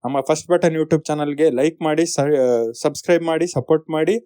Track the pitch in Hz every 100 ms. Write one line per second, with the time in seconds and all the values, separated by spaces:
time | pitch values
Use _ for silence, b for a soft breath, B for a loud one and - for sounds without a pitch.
0 | 123 139 135 160 - 175 175 160 156 160
1 | 156 151 147 143 160 123 156 165 156 151
2 | 165 - 143 143 127 120 113 120 151 143
3 | - 170 165 160 170 - - 156 160 156
4 | 156 226